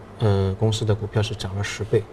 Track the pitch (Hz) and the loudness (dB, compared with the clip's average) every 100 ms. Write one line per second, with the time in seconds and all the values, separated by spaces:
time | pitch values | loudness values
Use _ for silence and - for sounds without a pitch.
0 | - - 107 98 95 95 110 107 110 104 | -14 0 2 4 2 2 0 2 2 0
1 | 104 113 104 104 98 98 101 - 101 110 | 0 0 0 -4 -6 -4 -4 -4 0 0
2 | - | 0